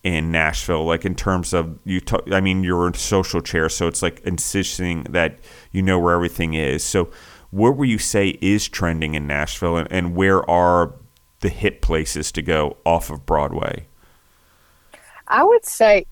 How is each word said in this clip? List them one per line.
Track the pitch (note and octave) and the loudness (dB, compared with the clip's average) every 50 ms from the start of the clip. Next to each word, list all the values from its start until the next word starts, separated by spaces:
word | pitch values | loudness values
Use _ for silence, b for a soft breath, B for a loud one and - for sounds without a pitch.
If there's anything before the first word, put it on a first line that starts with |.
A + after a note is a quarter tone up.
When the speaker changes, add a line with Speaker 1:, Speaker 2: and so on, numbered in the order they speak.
| - | -2
Speaker 1:
in | F#2 F2 D#2 D#2+ E2 | 0 0 0 0 0
Nashville, | E2 D#2+ D#2+ D#2 - - - - F2 D#2 D#2+ | 0 2 0 0 0 -4 -4 -2 -2 0 0
like, | E2 E2 E2+ - | 0 -2 -2 -2
in | F#2 F2+ | -4 -6
terms | - - G2+ F#2+ F2 E2+ - - | -4 -2 0 0 0 -2 -2 -2
of, | E2+ E2 E2 D2+ - _ | -2 -2 -2 -8 -12 _
you | F#2+ F#2 F2+ | -4 -4 -4
ta-, | - - - - - - | -2 -2 -4 -4 -2 0
I | G2 F#2+ | 0 2
mean, | F#2+ F#2+ F#2 F#2+ F#2 | 2 2 2 2 0
you're | F2+ F2+ F2 F2 F2 | 2 2 2 2 0
a | E2+ | 0
social | - - - G#2 F#2+ F#2 - - E2+ | -4 -4 0 0 0 0 0 -4 -4
chair, | E2 - - E2 D#2+ D#2+ | -4 -2 0 0 0 0
so | - - F2 | 0 -2 -2
it's, | E2+ E2+ - | -2 -2 -2
like, | - F2 - - | -4 -4 -4 -4
insisting | - - F2+ E2 - - - G2 F#2+ - - - F#2 F2+ E2+ E2 - | -6 -6 -4 -4 -6 -2 -2 -2 -2 -2 -4 -6 -4 -4 -4 -4 -6
that | - D2 F2 E2 D#2 - B B B B B B B | -4 0 0 0 0 -2 B B B B B B B
you | - F#2+ F#2+ | -4 0 2
know | F#2+ F#2+ F2+ | 2 2 4
where | F2 F2 F2 | 4 4 2
everything | F2 F2 E2+ - - E2+ D#2+ D#2+ | 2 0 -2 -2 -2 -2 -2 0
is. | D#2+ D#2 C2+ C2+ D#2 - | -2 0 0 -2 -2 -4
So | - - F#2+ E2+ B B B B B B B B B | 0 0 0 0 B B B B B B B B B
what | - G2 A2 B2 C#3 | 0 4 4 4 4
will | C3+ D3 | 2 0
you | B2+ A2 G#2 | 0 0 -2
say | - - - G#2 G2 F#2+ - - | -2 -2 0 0 0 0 -2 0
is | E2+ F#2+ G2+ G#2+ - | 0 2 2 2 0
trending | - - - F#2+ E2+ E2 D#2+ D#2+ D#2 D#2 | -4 -6 -4 -2 -2 -2 -2 -2 -4 -4
in | D2+ D2 | -4 -4
Nashville, | D2 C#2+ D2 D2+ D#2 - - F#2 E2+ E2+ | -4 -2 -4 -4 -4 -6 -4 -2 0 0
and, | E2 D#2+ - | -2 -2 -2
and | - F#2 F2 F2 F2 | -4 -2 -2 -2 0
where | F2 F#2+ G2 F#2+ F#2 - - | 2 4 4 4 2 2 2
are | E2+ F2 F2 F2 F2 F2 E2+ - - - - _ _ _ _ _ _ _ | 2 4 6 6 4 4 2 0 -4 -16 -20 _ _ _ _ _ _ _
the | - F#2+ | -4 -4
hip | - - G#2 G2+ - - | -2 0 -2 -2 0 0
places | - - E2 D#2+ D#2 - - D2 D2+ - | 0 0 0 0 -2 -4 -6 -6 -6 -6
to | - F2 | -6 -6
go | C#2+ F2 E2 D#2 D2+ C#2+ - _ _ | -2 0 0 0 0 -2 -4 _ _
off | E2 E2+ E2 - - | 0 0 0 0 -6
of | D2+ C#2+ - | -10 -10 -4
Broadway? | - E2 D2+ C#2+ C#2+ - - - - - - D#2 _ _ b b b b b b b b b b b b b b b b b b b b b b b b b b | 0 0 0 0 -2 -4 -4 -6 -6 -6 -8 -12 _ _ b b b b b b b b b b b b b b b b b b b b b b b b b b
Speaker 2:
I | - - A#3 D4+ | 0 2 4 6
would | G4+ A#4+ A4+ - | 6 6 4 2
say | - - - A3+ G#3+ G#3 F#3+ F3 - | 0 0 4 4 6 6 4 2 -4